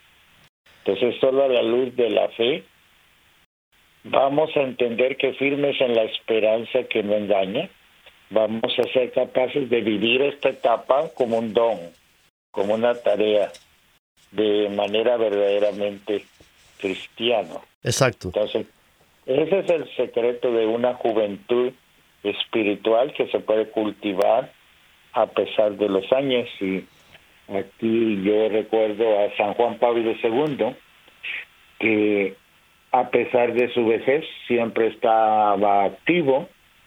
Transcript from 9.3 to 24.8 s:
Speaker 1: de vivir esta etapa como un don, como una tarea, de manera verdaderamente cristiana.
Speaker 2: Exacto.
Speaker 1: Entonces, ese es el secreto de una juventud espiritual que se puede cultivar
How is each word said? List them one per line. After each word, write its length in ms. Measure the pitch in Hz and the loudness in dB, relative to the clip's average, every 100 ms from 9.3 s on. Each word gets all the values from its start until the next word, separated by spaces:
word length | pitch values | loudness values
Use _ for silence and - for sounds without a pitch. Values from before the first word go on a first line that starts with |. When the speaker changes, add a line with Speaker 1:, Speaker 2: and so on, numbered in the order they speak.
| - 127 147 127 | 0 0 -2 -2
Speaker 1:
de 120 | 117 | 0
vivir 400 | 107 104 110 127 | 0 0 0 2
esta 280 | 143 143 143 | 0 0 -2
etapa 600 | 131 127 113 - 131 160 - | 0 0 0 2 0 0 -2
como 220 | 123 113 | 0 0
un 160 | 117 | 0
don, 260 | 101 117 101 85 - _ _ _ _ _ | 2 2 0 -8 -18 _ _ _ _ _
como 240 | - 98 110 | -6 -2 0
una 200 | 120 120 | 0 0
tarea, 560 | - 104 107 104 92 - - _ _ _ _ _ _ | 0 0 2 2 0 -6 -20 _ _ _ _ _ _
de 380 | 101 107 104 104 | -2 0 2 0
manera 480 | 101 101 104 113 120 | -2 -2 0 0 2
verdaderamente 1080 | 110 101 101 101 104 101 104 101 - 101 - _ - _ _ - | 0 2 2 2 0 0 -6 -6 -6 -6 -6 _ -20 _ _ -8
cristiana. 760 | 98 95 - - 113 117 90 - - _ | -6 -6 -10 -6 -2 -2 -4 -10 -18 _
Speaker 2:
Exacto. 440 | - 117 131 113 92 | -6 2 2 0 -6
Speaker 1:
Entonces, 400 | 95 107 113 98 _ _ _ _ _ - | -4 -2 -4 -8 _ _ _ _ _ -4
ese 340 | 131 156 190 | -2 0 0
es 100 | 175 | 0
el 260 | 170 127 - | -2 -2 -6
secreto 560 | 123 - 117 120 127 | -4 -2 -2 0 -2
de 140 | 117 110 | 0 0
una 280 | 113 123 | 0 -2
juventud 800 | 123 123 110 104 98 - 120 123 - _ _ _ _ | 0 -2 0 -2 -4 -2 0 0 -4 _ _ _ _
espiritual 920 | 101 101 - 117 104 98 - 113 139 | -6 -4 -4 0 0 0 2 2 2
que 140 | - 131 | -2 -2
se 120 | 104 | -2
puede 300 | 95 107 110 | 0 0 0
cultivar 840 | - 107 101 107 92 104 113 147 - _ _ | -2 -4 -4 -4 0 2 2 0 -12 _ _